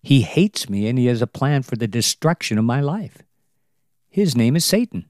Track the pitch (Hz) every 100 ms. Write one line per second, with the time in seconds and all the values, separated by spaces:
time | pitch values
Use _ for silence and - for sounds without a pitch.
0 | - 135 110 - 202 - - 101 107 127
1 | 123 120 117 - 135 143 131 113 113 117
2 | 107 - 156 170 - 107 113 127 143 196
3 | 196 - _ _ _ _ _ _ _ _
4 | _ - 196 120 117 156 - 202 240 92